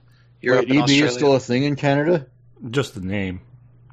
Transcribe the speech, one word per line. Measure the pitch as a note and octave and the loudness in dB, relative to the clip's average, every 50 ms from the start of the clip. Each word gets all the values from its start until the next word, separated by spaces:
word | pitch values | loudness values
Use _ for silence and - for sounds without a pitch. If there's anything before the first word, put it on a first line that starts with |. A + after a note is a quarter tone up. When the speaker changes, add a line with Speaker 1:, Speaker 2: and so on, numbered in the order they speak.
| _ _ _ _ _ _ _ _ | _ _ _ _ _ _ _ _
Speaker 1:
Europe, | - B2 B2+ - A#2 | -2 0 2 2 2
Speaker 2:
Wait, | B2+ | 2
Speaker 1:
and | |
Speaker 2:
E | C3+ | 2
B | D3 | 2
Speaker 1:
Australia. | B2+ C#3 C#3 C#3+ D3 | 2 2 2 2 2
Speaker 2:
is | C3+ | 0
still | B2 B2 D3 C#3 C3+ | 0 0 2 2 2
a | B2+ | 2
thing | - - B2 B2+ C#3+ | 0 0 -2 0 0
in | D3 C#3+ | -2 -2
Canada? | C3+ D3 C#3+ C#3 C#3+ D3 E3 F3+ D#3+ C3+ - _ _ _ - - - - A#2+ | -2 0 0 2 2 2 0 0 -2 -2 -8 _ _ _ -20 -20 -18 -12 -6
Speaker 3:
Just | A2+ C#3 B2+ - - | -4 -4 -4 -4 -8
the | G2+ | -10
name. | F2+ F#2 G2+ G#2 F#2+ F#2 F2+ F2+ - - - - - - - - - - | -8 -6 -6 -6 -6 -6 -8 -12 -14 -20 -20 -20 -20 -20 -20 -20 -20 -20